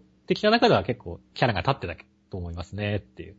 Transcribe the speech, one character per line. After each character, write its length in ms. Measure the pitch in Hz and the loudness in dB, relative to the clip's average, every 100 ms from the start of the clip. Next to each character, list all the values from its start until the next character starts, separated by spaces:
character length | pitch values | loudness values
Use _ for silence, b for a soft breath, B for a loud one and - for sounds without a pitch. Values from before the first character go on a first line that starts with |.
| _ _ - | _ _ -4
的 180 | 180 | 0
な 60 | 214 | 2
中 180 | 233 233 | 4 6
で 60 | |
は 100 | 113 | 4
結 160 | 95 117 | 2 -6
構 200 | 87 85 _ | -8 -14 _
キ 80 | - | 0
ャ 60 | 127 | 0
ラ 60 | |
が 80 | 95 | 2
立 80 | - | 0
っ 60 | - | -2
て 60 | 90 | -4
た 80 | 80 - _ _ | -12 -16 _ _
と 60 | 95 | -12
思 140 | 87 | -10
い 40 | |
ま 80 | 85 | -10
す 100 | 85 | -10
ね 220 | 101 104 104 | -6 -4 -4
っ 40 | |
て 220 | - - | -6 -18
い 80 | |
う。 60 | 85 | -18